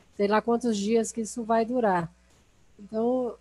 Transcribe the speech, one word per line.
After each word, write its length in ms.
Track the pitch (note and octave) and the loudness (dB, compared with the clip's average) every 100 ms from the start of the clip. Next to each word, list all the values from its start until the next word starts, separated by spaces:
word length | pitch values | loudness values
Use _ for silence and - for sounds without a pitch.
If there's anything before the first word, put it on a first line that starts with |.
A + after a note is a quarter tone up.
| _ - | _ -2
sei 100 | G3+ | 2
lá 140 | G#3+ | 2
quantos 360 | A3 A#3 A#3+ G3+ | 2 0 0 0
dias 360 | G3+ A3+ A3 | 2 0 0
que 80 | A#3 | -6
isso 240 | A3 B3 | -8 -6
vai 200 | A3 A3+ | 0 0
durar. 460 | A3+ B3+ A3 F3+ E3+ _ _ _ _ _ _ - | 2 2 2 2 -2 _ _ _ _ _ _ -20
Então, 540 | G3+ A3 A#3+ B3+ A#3+ - | -8 -2 0 0 -2 -8